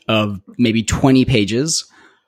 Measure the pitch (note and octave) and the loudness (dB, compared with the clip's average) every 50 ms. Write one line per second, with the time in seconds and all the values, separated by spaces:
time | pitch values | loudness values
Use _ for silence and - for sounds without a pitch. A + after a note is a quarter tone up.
0 | _ - A2 G#2+ G#2+ G#2 G2+ F#2 - - - - A#2+ A2+ G#2+ A2+ G#2 - - - | _ -2 -2 -2 0 -2 -6 -8 -12 -16 -4 0 0 2 2 0 -2 -2 -2 0
1 | - - C3 C3 B2 - B2+ A2 G#2 F#2+ A2 A#2+ D3+ D#3+ - - - - _ _ | 2 4 4 4 4 2 2 0 0 0 -2 -4 -4 -4 -4 -6 -6 -10 _ _
2 | _ _ _ _ _ | _ _ _ _ _